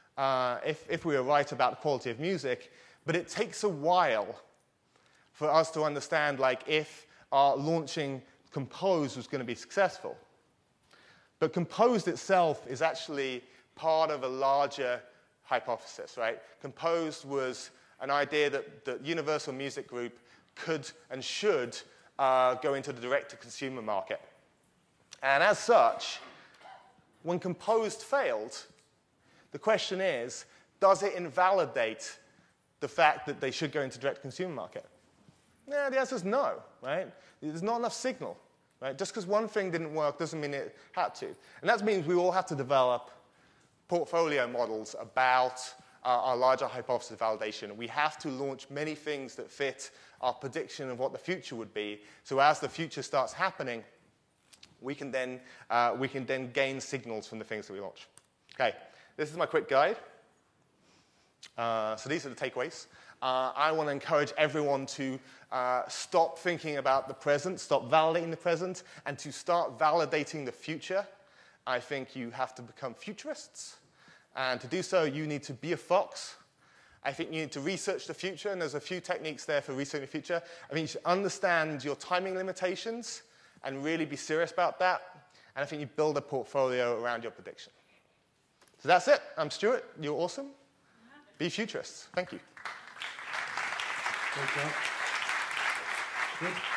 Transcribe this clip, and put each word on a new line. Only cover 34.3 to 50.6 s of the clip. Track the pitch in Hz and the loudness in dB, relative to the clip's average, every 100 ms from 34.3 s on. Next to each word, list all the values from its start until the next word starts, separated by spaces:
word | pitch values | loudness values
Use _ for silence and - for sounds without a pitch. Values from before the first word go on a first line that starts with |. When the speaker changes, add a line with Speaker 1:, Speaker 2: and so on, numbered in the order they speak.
| 123 180 | -6 -6
Speaker 1:
market? | 135 82 - - _ _ _ _ _ _ _ - | -6 -8 -12 -14 _ _ _ _ _ _ _ -6
Yeah, | 285 277 | -2 2
the | 262 | 2
answer | 254 254 | 2 0
is | |
no, | 185 254 208 - - - | 0 2 2 -2 -10 -10
right? | 127 160 156 - - - | -4 -4 -4 -12 -20 -10
There's | 151 160 | -8 -4
not | 202 233 | 0 0
enough | 233 | -2
signal, | - 254 233 120 - _ _ _ - | -2 -4 -4 -8 -10 _ _ _ -8
right? | 131 135 | -6 -4
Just | 190 | -6
'cause | 233 180 | -6 0
one | 208 220 | 2 2
thing | 220 185 | 0 0
didn't | 165 160 156 | -2 -2 0
work | 147 143 | 0 0
doesn't | 160 160 | -4 -4
mean | 147 | -4
it | 139 - - - | -4 -6 -12 -8
had | - - - | -2 -2 -4
to. | 95 - - - | -12 -12 -18 -4
And | 170 | 2
that | 226 | 2
means | 208 190 156 | 2 2 2
we | 180 | 4
all | 180 | 4
have | 185 180 | 2 0
to | 147 | -2
develop | 127 135 127 120 - - _ _ _ _ _ _ - | 2 4 6 2 -4 -20 _ _ _ _ _ _ -2
portfolio | 175 147 170 160 143 120 | 0 2 2 4 2 2
models | 123 113 110 110 113 | 0 -2 -2 -6 -10
about, | 117 - 127 127 127 - - - - - | -2 4 6 6 4 0 -12 -14 -20 -6
uh, | 127 | 2
our | 120 123 123 | 2 4 4
larger | 127 131 127 | 6 6 2
hypothesis | 123 120 120 - 113 | -4 -2 -2 -2 -2
validation. | 113 107 107 107 101 104 | 0 0 -2 -6 -8 -8
We | 117 | -6
have | 135 151 - | 0 0 0
to | 156 | -6
launch | 131 139 131 - | -4 -4 -6 -10
many | 143 156 147 | -6 -6 -6
things | 151 143 131 - | -6 -6 -6 -10
that | 113 | -10
fit | - 139 127 - - - - | -4 -4 -4 -12 -18 -20 -4
our | 123 | -2
prediction | 120 135 156 | -2 -4 -6